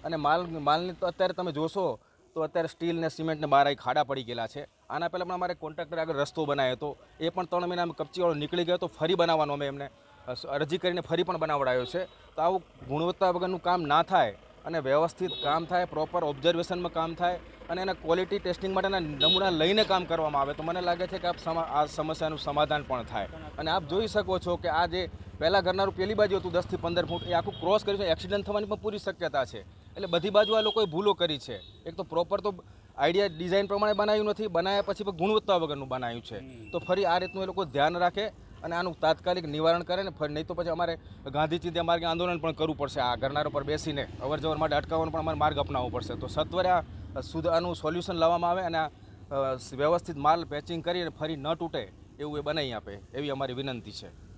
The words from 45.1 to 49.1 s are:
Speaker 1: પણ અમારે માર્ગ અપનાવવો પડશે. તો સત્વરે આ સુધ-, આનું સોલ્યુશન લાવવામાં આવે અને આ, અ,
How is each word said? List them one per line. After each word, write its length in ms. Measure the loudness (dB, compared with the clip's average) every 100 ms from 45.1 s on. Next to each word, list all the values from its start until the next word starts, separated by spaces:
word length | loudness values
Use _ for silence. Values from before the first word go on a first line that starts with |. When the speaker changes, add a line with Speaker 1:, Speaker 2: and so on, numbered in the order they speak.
Speaker 1:
પણ 80 | -2
અમારે 200 | -2 0
માર્ગ 200 | 0 0
અપનાવવો 300 | -2 -2 -2
પડશે. 260 | -4 -6
તો 120 | -8 -4
સત્વરે 420 | -2 -2 0 2
આ 140 | 2 0 -14 -10 -10
સુધ-, 280 | -6 -4 0
આનું 280 | 2 0 -2
સોલ્યુશન 380 | -2 -4 -4
લાવવામાં 360 | 2 2 4 2
આવે 120 | 0
અને 160 | 0 -2
આ, 80 | -2
અ, 680 | -6 -20